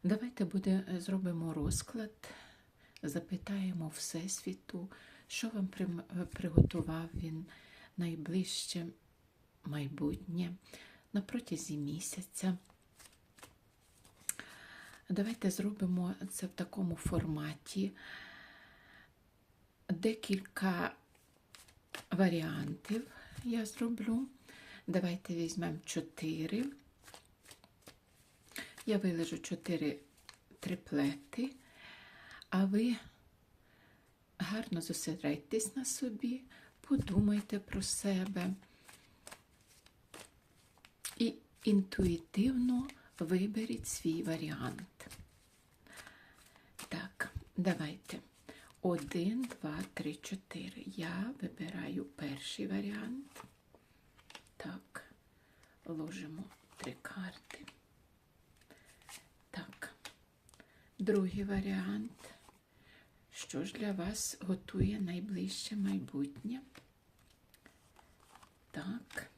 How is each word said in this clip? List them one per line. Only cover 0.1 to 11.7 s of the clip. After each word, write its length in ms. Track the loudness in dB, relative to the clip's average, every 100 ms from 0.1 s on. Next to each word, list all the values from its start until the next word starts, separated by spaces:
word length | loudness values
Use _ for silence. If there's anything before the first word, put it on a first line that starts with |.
| 2 2 0 0
буде, 520 | 2 4 4 2 -4
зробимо 540 | 0 0 2 0 -2
розклад, 760 | 0 2 0 -2 -6 -6 -8 -16 -16 -18 -20 -20 _ -20 -8
запитаємо 880 | -4 -4 -2 -4 -2 0 0 0 -4 -4
Всесвіту, 920 | -4 -4 -2 -4 -4 -8 -8 -8 -8 -12 -20 -20 -10
що 220 | -4 -2
вам 180 | 0 0
прим-, 340 | 0 0 0 -2 -4 -2
приготував 760 | -2 8 10 10 8 0 0 -2
він 320 | -4 -4 -4 -8 -14 -20 -20 -12 -2
найближче 880 | -2 -2 0 0 0 -2 -2 -4 -4 -8 -20 _ -20 _ _ _ -4
майбутнє, 920 | -2 -2 0 0 0 -2 0 0 -4 -12 -18 -18 -20 _
на 80 | -2
протязі 560 | 0 -4 -2 -4 -2